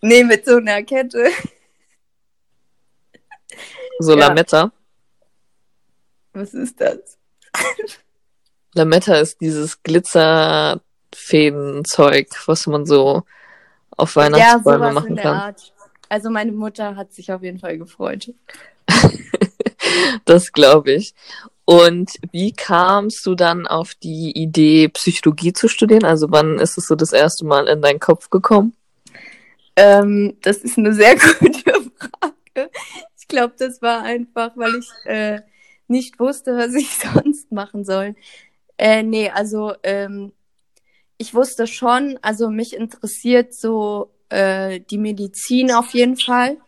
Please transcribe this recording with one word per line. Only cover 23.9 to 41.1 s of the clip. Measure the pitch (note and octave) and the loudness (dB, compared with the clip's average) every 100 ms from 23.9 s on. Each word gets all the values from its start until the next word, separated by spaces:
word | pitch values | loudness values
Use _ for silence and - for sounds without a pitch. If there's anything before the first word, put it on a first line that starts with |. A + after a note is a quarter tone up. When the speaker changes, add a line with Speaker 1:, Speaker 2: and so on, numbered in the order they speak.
Speaker 2:
die | - E3 D#3+ D#3+ | -12 -14 -10 -8
Idee, | - D#3+ D#3 D#3 D#3 D#3 | -6 -4 2 4 6 4
Psychologie | - - - - D3+ E3+ | 0 -4 0 -2 0 -4
zu | F#3 A3+ | 0 -2
studieren? | - G#3+ A3 | 0 4 4
Also | F#3 D#3+ D3+ | 4 0 2
wann | D3+ D#3 D#3 | 2 2 0
ist | D#3 - | -2 -4
es | - | -4
so | |
das | D#3 D#3+ | -2 0
erste | B2 D#3 - | 2 2 0
Mal | D#3 C#3+ C#3+ | -2 0 0
in | D3+ | 0
deinen | D3 C#3+ | 0 0
Kopf | - D#3+ - | 0 0 2
gekommen? | F#3+ - G#3+ A3 - _ _ _ - - - _ _ _ - | -2 2 2 2 -4 _ _ _ -20 -20 -20 _ _ _ 6
Speaker 1:
Ähm, | G3+ G3+ G3+ G3+ G3+ - | 8 8 4 0 -2 -2
das | - G3+ | -2 -2
ist | A#3 - | -4 -2
eine | G#3+ | 0
sehr | G#3+ G#3+ D#4+ | 4 6 6
<laughs> | D#4+ - | 4 4
gute | - C#4+ - | 2 2 -2
Frage. | G4 B3 _ - - D#4 - _ - C#4 - - - E5 _ | -2 -4 _ -20 -10 -10 -10 _ -10 -10 -12 -18 -20 -20 _
Ich | _ | _
glaub, | C#4 A#3+ _ | -4 -4 _
das | C4 B3 | -10 -6
war | A#3 A#3 | -6 -6
einfach, | A3+ A#3+ A#3+ - A#3 A#3 | -6 -8 -8 -8 -10 -6
weil | A3+ A#3+ | -6 -6
ich, | A#3+ - - | -12 -20 -10
äh, | A3 G#3+ G#3 G#3+ _ _ _ _ | -6 -6 -8 _ _ _ _ _
nicht | B3 B3+ _ | -6 -6 _
wusste, | B3 C#4 - A#3+ | -6 -6 -6 -6
was | A#3+ | -4
ich | B3 C4+ | -4 -6
<laughs> | - | -8
sonst | - - - D4 - | -2 -2 -2 -6 -8
machen | G#3 G3+ G#3 | -12 -10 -12
soll. | G3 F#3+ G3+ G#3 _ - _ _ _ _ | -6 -6 -6 -12 _ -20 _ _ _ _
Äh, | G#3+ A3 | 0 0
nee, | A3 A3 G#3 | 0 -4 -4
also, | F#3+ G#3+ G#3+ G#3+ G3+ | -4 -6 -6 -8 -8
ähm, | F#3 G3+ G3 G3+ G3 _ _ _ _ _ _ _ _ | -6 -6 -8 -12 -16 _ _ _ _ _ _ _ _